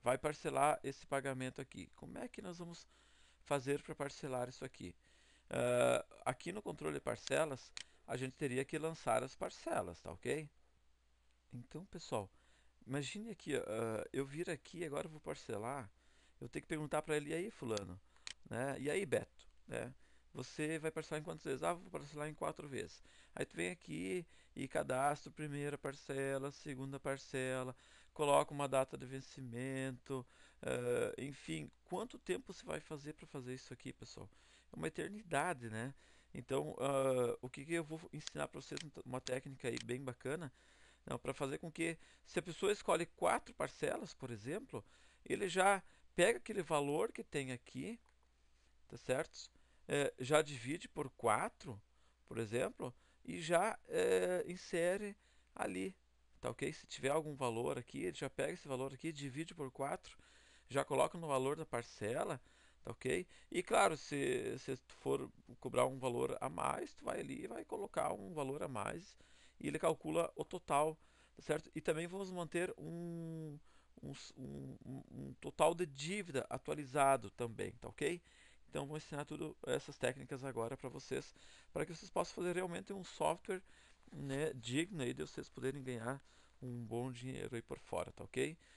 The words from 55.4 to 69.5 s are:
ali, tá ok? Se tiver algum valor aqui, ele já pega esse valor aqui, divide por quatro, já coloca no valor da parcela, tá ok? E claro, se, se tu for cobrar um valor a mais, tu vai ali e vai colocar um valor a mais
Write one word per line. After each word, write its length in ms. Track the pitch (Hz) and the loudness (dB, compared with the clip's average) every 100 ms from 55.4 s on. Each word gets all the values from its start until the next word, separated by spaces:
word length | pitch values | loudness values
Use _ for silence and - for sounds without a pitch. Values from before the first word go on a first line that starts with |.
| _ - | _ -4
ali, 400 | - 180 190 - _ _ _ - | -2 0 -4 -6 _ _ _ -6
tá 80 | 123 | -4
ok? 220 | 117 139 | -2 -4
Se 140 | 151 - | -4 -10
tiver 220 | - 135 | -2 2
algum 260 | 156 151 135 | 2 0 -2
valor 420 | 123 113 135 143 | 0 2 0 0
aqui, 260 | - 139 | -4 -4
ele 140 | 180 - | -4 -2
já 120 | 139 | -6
pega 240 | - 143 | -2 -2
esse 140 | 170 147 | -2 -4
valor 260 | 127 135 | -2 -2
aqui, 180 | 135 160 | -4 -6
divide 420 | 147 139 131 165 | -6 -6 -6 -6
por 180 | 170 131 | -6 -8
quatro, 460 | - 139 185 - - - - - - - | -4 -2 -2 -6 -18 -20 -20 -20 -20 0
já 160 | 135 | 0
coloca 340 | 143 139 156 175 | 4 4 4 2
no 100 | 165 | 2
valor 300 | 131 131 151 | 4 4 0
da 80 | 156 | -2
parcela, 760 | 120 - - 104 131 208 139 - - - - | -4 -4 -4 0 0 0 -2 -8 -20 -20 -16
tá 80 | - | -10
ok? 360 | - 131 170 180 - - | -4 2 2 0 -12 -4
E 100 | - | -2
claro, 360 | - - 196 156 | 4 8 8 6
se, 600 | - 143 139 127 110 117 | -2 0 2 2 0 -4
se 180 | - 127 | -6 -6
tu 180 | - - | -8 -6
for 360 | 135 135 127 - - 120 | 0 0 0 -10 -20 -10
cobrar 260 | 127 123 131 | 0 4 4
um 140 | 131 | 4
valor 380 | 127 120 131 - | 0 2 0 0
a 100 | 135 | -4
mais, 440 | 156 - - 339 | 0 0 0 -4
tu 100 | - | -8
vai 160 | - - | -4 -4
ali 240 | - - | -4 -6
e 40 | - | -8
vai 160 | - - | -8 -6
colocar 480 | - - - - | -6 -4 0 0
um 200 | 208 190 | -2 -4
valor 300 | 156 135 143 | -4 -2 -2
a 40 | 151 | -4
mais 500 | 117 107 165 185 - - - - | -2 -2 -4 -10 -20 -20 -20 -20